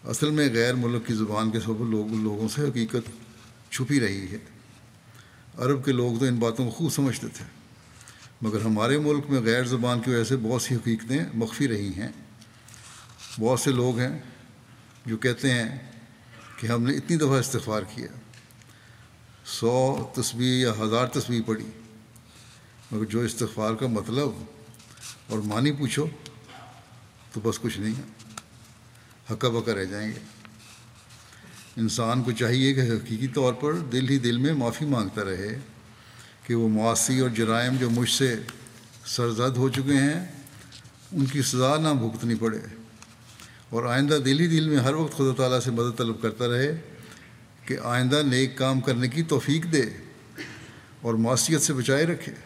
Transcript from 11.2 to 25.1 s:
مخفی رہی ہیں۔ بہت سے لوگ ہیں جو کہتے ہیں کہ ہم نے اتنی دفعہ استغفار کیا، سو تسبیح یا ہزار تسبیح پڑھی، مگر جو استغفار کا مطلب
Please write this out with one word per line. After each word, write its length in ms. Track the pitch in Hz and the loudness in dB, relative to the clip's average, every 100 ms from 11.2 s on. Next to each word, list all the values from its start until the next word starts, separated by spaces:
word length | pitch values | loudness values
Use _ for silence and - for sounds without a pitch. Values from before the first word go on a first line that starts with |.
| 175 | -2
مخفی 340 | 113 113 - 139 | -4 -4 -2 -2
رہی 200 | 107 101 | 0 -4
ہیں۔ 200 | 90 64 - - - - - - - - - - - - - | -6 -8 -10 -20 -20 -20 -20 -20 -20 -20 -20 -20 -20 -14 -2
بہت 200 | 110 127 | 2 2
سے 100 | 143 | 2
لوگ 280 | 127 123 117 | 2 2 2
ہیں 200 | 127 156 - - - - - - - - - | -2 -4 -12 -20 -20 -20 -20 -20 -20 -16 -6
جو 100 | 110 | 0
کہتے 360 | 127 117 139 | 0 2 2
ہیں 260 | 123 110 139 - - - - - - - - | 2 0 -6 -12 -20 -20 -20 -20 -20 -20 -8
کہ 100 | 110 | -2
ہم 160 | 120 | 0
نے 140 | 120 147 | 2 -2
اتنی 200 | - 165 | 0 2
دفعہ 220 | 147 135 | 4 2
استغفار 440 | 120 120 - 107 - | 2 -2 -2 -4 -4
کیا، 120 | - - 127 - - - - - - - - - - - - | -10 -12 -14 -20 -20 -20 -20 -20 -20 -20 -20 -20 -20 -20 -20
سو 640 | - - 113 123 131 135 117 | -12 -2 2 4 2 0 -4
تسبیح 520 | - 113 117 127 127 123 | -4 -4 0 2 4 2
یا 60 | 107 | 2
ہزار 220 | 110 117 127 | 0 2 2
تسبیح 340 | 131 117 120 113 | -2 -2 -2 0
پڑھی، 240 | 107 107 - - - - - - - - - - - - | -4 -4 -14 -20 -20 -20 -20 -20 -20 -20 -20 -20 -20 -8
مگر 140 | 107 | -4
جو 160 | 107 107 | -2 -2
استغفار 540 | 120 - 117 - 107 | -2 -2 -6 -2 -2
کا 120 | 113 131 | 0 -2
مطلب 420 | 110 101 123 143 104 - - - - - - - | -2 -2 -2 -2 -4 -12 -18 -20 -20 -20 -18 -18